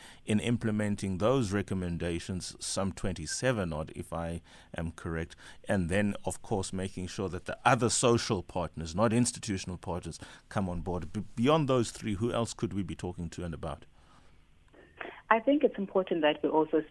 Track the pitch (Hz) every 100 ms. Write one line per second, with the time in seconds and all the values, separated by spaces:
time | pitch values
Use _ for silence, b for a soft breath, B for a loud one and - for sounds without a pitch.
0 | B B - 104 104 117 113 107 104 98
1 | 98 92 107 135 101 101 - 95 90 82
2 | 85 85 - 92 - - - 95 95 -
3 | 101 82 76 - 127 113 87 76 80 -
4 | - 82 85 87 - b b - 82 -
5 | 87 82 80 - B B - 101 82 98
6 | 104 - 95 - - 101 - 95 95 -
7 | 90 - 95 90 - - 120 127 117 -
8 | 123 120 - 98 - 92 80 - 82 90
9 | 113 113 120 - 113 95 - 90 - 85
10 | 82 - B B - 107 95 85 90 87
11 | 85 107 - - 131 160 135 127 113 -
12 | 110 98 117 113 113 - 85 95 82 82
13 | 90 90 85 - 87 78 80 73 - b
14 | b b b b _ - _ - B B
15 | B B - 226 269 294 262 - 196 196
16 | 185 170 151 151 147 156 156 156 151